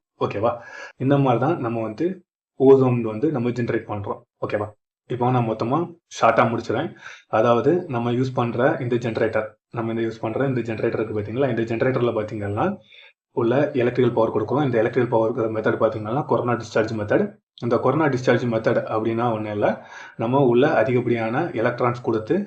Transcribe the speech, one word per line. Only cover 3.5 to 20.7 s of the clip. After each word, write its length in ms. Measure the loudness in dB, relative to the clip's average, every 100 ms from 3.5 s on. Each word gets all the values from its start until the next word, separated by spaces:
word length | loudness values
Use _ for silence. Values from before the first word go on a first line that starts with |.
ஜெனரேட் 400 | -2 -2 -4 -4
பண்றோம். 320 | -6 -6 -10 _ _
ஓகேவா? 280 | -4 -4 -4 -12 _ _ -8
இப்போ 200 | -2 2
நான் 180 | 2 0
மொத்தமா 300 | -2 -2 -2 -2 -10 _
ஷார்ட்டா 300 | 2 4 4
முடிச்சிடுறேன். 440 | 2 0 -2 -4 -4 -10 -20 -20 _
அதாவது 420 | 2 4 4 2 0 0
நம்ம 240 | -4 -2
யூஸ் 180 | 0 0
பண்ற 420 | -2 -2 2 0 0
இந்த 140 | -2 -2
ஜெனரேட்டர், 520 | -2 -2 0 -2 -4 -10 _
நம்ம 220 | -6 -4
இந்த 100 | -2
யூஸ் 160 | -4 -4
பண்ற 260 | -4 -2 -2
இந்த 140 | -2
ஜெனரேட்டர் 400 | -4 -2 -2 -2
இருக்கு 160 | -4 -4
பாத்தீங்களா? 300 | -4 -2 0
இந்த 140 | 0
ஜெனரேட்டர்ல 500 | -2 0 0 2 0
பாத்தீங்கன்னா 500 | 0 -4 -6 -4 -2 -2 -4 _ -20 -20 _ _ -2
உள்ள 180 | 0 2 0
எலக்ட்ரிக்கல் 440 | 0 0 2 2 2
பவர் 180 | 0
கொடுக்குறோம். 300 | 0 -2 0
இந்த 120 | 0 2
எலக்ட்ரிக்கல் 340 | 2 0 0
பவர் 380 | 2 0 0 -2
மெத்தட் 280 | -2 -2 2
பாத்தீங்கன்னா 440 | 0 0 -4 -4
கொரோனா 300 | 0 0 0
டிஸ்சார்ஜ் 400 | -2 -2 -2 -2
மெத்தட். 300 | -2 0 0 0 -8 _ -8
இந்த 140 | -2 0
கொரோனா 280 | 2 2 2
டிஸ்சார்ஜ் 380 | 2 2 2 2
மெத்தட் 320 | 0 0 0 0
அப்படின்னா 400 | -2 -2 0 -2
ஒண்ணும் 220 | -2 -4 -2
இல்ல, 100 | 0 -2 -8 -18 -14 -6
நம்ம 260 | 0 4
உள்ள 220 | 4 6 4